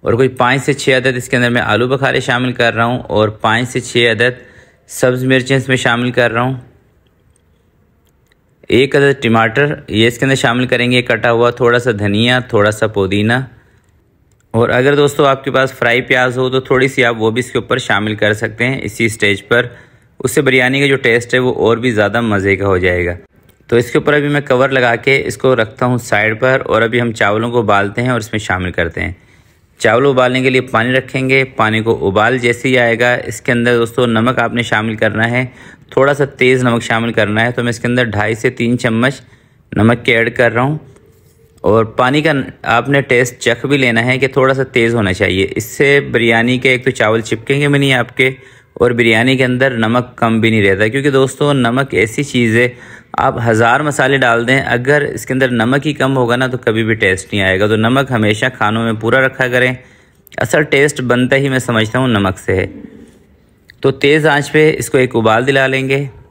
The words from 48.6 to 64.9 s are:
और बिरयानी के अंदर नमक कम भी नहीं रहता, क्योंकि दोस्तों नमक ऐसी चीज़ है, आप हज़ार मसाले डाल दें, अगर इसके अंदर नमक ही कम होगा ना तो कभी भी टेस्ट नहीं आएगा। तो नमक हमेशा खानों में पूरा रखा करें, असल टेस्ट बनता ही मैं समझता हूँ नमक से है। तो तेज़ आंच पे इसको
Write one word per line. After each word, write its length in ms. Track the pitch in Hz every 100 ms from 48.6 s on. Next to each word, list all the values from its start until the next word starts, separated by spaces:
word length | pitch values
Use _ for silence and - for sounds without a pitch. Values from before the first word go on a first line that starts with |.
| _ -
और 120 | 123
बिरयानी 440 | 117 117 110 123 131
के 80 |
अंदर 320 | 127 123 135 120
नमक 380 | 110 120 123 -
कम 220 | 117 113
भी 100 | 113
नहीं 120 | 110
रहता, 260 | 98 98 110
क्योंकि 220 | 135 139
दोस्तों 420 | 135 135 - 147 143
नमक 380 | 117 123 139 87
ऐसी 280 | 107 117
चीज़ 320 | 143 123 117 113
है, 140 | 123 123 - - - -
आप 200 | 135 135
हज़ार 420 | 117 110 117 131
मसाले 360 | 151 139 131 139
डाल 260 | 127 117
दें, 160 | 120 135
अगर 440 | - 123 127 147
इसके 280 | 143 - -
अंदर 160 | 131 131
नमक 340 | 123 110 139 147
ही 60 |
कम 180 | 143 135
होगा 220 | 135 120 120
ना 120 | 131
तो 100 | 123
कभी 260 | - 110
भी 100 | 113 113
टेस्ट 360 | 101 92 -
नहीं 100 | 104
आएगा। 260 | 95 95 104
तो 80 | 110
नमक 340 | 113 131 131
हमेशा 360 | 123 107 107 127
खानों 340 | - 107 110
में 140 | 117 110
पूरा 220 | 110 131
रखा 280 | 131 - 131
करें, 280 | 123 127 127 - _ _ _ _ -
असल 260 | - - 151
टेस्ट 340 | 139 147 143
बनता 340 | 123 123 123 135
ही 120 | 139
मैं 100 | 131
समझता 380 | - 117 110 127
हूँ 100 | 131
नमक 280 | 107 95 90
से 140 | -
है। 140 | 92 95 - - - - _ _ _ _ _ _ -
तो 80 | 135
तेज़ 340 | 135 143 151 156
आंच 200 | 143 143
पे 180 | 156 156
इसको 280 | - -